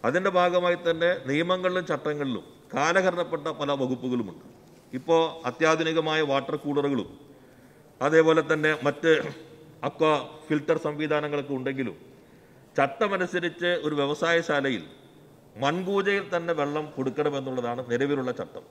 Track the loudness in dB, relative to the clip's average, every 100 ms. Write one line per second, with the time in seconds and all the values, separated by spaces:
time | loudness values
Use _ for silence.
0 | 0 0 2 2 4 4 2 0 0 2
1 | 0 0 -2 -2 0 0 0 -2 -2 -4
2 | -2 -4 -4 -4 -8 -20 -8 -2 2 2
3 | 2 0 -4 -4 -6 -4 -2 0 -2 -2
4 | -2 -2 -4 -10 -20 -20 -20 -20 -12 -10
5 | 2 2 2 -2 -8 0 2 4 2 0
6 | 0 0 2 0 0 -6 -2 0 0 0
7 | -4 -12 -20 -20 -20 -20 -20 -20 -20 -2
8 | 4 6 6 4 4 2 2 2 0 2
9 | 4 4 2 -10 -18 -20 -20 -8 -8 2
10 | 2 2 -2 -14 -2 -2 0 0 0 -4
11 | 0 0 0 -4 -4 -4 -4 -4 -6 -8
12 | -20 -20 -20 -20 -20 -20 -6 0 0 2
13 | -2 0 -2 -2 -4 -2 -2 0 -2 0
14 | 0 0 2 2 2 0 0 -4 -8 -20
15 | -20 -20 -20 -20 -20 -2 -2 0 0 0
16 | 0 -2 -2 -4 -2 -2 0 -2 -6 -4
17 | -4 -2 -2 -2 -4 -4 -4 -6 -2 0
18 | 0 0 -2 -6 -8 -12 -18